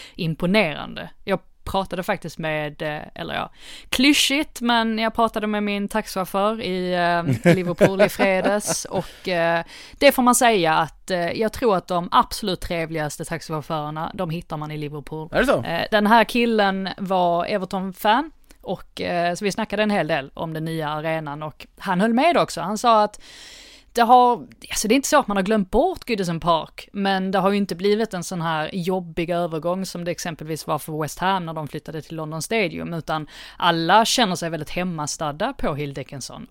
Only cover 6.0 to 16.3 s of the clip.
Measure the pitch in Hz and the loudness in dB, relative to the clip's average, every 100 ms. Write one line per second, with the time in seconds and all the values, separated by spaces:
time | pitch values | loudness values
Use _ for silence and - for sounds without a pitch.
6 | - 190 180 196 208 220 185 185 180 180 | -4 -6 -4 0 0 0 -4 -4 -2 0
7 | 175 170 165 113 175 180 175 175 196 190 | 2 2 0 2 4 4 2 4 4 6
8 | 208 - 196 185 185 208 - 160 - 190 | 2 4 2 2 2 0 -2 -6 -4 -6
9 | - - 190 175 165 170 - - - - | -6 -10 -4 0 2 0 -2 -14 -16 4
10 | 277 262 247 240 240 208 160 160 156 - | 4 6 4 6 6 4 4 2 0 -6
11 | - 180 170 - 214 - 233 180 - 180 | -4 -2 -2 0 -2 0 2 2 0 -4
12 | 175 247 - - 208 180 - 170 160 160 | 2 2 2 -2 -4 -4 -4 -4 -4 -4
13 | 151 - 156 165 - 156 - 156 147 156 | -4 -6 -8 -8 -6 -8 -4 -6 -4 -6
14 | 170 202 175 170 - 156 151 151 147 151 | -8 -6 -6 -6 -8 -8 -8 -8 -8 -10
15 | - 156 156 165 254 175 127 170 - 214 | -10 -10 -2 0 2 2 0 -2 2 4
16 | 208 233 214 | 6 6 6